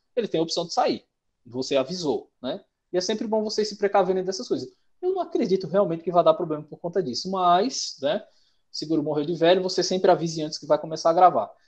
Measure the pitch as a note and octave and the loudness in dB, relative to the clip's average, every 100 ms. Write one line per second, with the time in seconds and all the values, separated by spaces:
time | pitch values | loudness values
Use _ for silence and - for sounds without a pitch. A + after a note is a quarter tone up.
0 | _ - G3+ E3 E3 - E3+ - D4 A#2+ | _ -4 -2 -2 -2 -2 -4 0 0 -2
1 | - _ _ _ A#2+ B2 C3 C3+ C3 F#3 | -8 _ _ _ -12 -8 -2 0 0 -4
2 | D#3 B2 - _ B2 F3+ - _ _ F3+ | -4 -4 -6 _ -10 -10 -12 _ _ -4
3 | F3+ A3 A3+ A3 G#3+ G#3+ G#3 - G3+ G3+ | -2 -4 -2 -4 -2 -2 -4 -2 0 2
4 | F#3 F#3 F#3 F#3+ B3 C#4 - - _ _ | 2 0 -2 -6 -4 -4 -6 -16 _ _
5 | F4+ F#4+ E4 F4+ G#3+ F#3+ E3+ F#3 F#3+ E3 | -2 -2 -2 -2 0 0 0 0 0 -2
6 | F#3 F3 D#3+ D#3+ E3+ D3+ D3+ D#3 F3 G3 | 0 4 4 2 -2 -6 -8 -12 -4 -4
7 | D3 A#2 F#3 F#3+ F3+ F3 A#3+ - - - | -4 -6 -6 0 4 4 2 -4 -8 -4
8 | C#3 G3 - _ _ _ _ - D#3 D#3+ | -4 -4 -6 _ _ _ _ -12 -2 -2
9 | D3 D3+ D3 E3 E3 F#3 F#3 F#3 F3 F#3 | 0 -2 -2 2 4 4 2 -2 -2 2
10 | F#3+ E3+ E3 D#3+ D3+ - D3 D3+ D#3+ D#3+ | 4 4 2 -4 -8 -8 -2 -2 -2 -2
11 | E3 E3+ F#3 C3 G2+ - | 0 6 6 6 -2 -8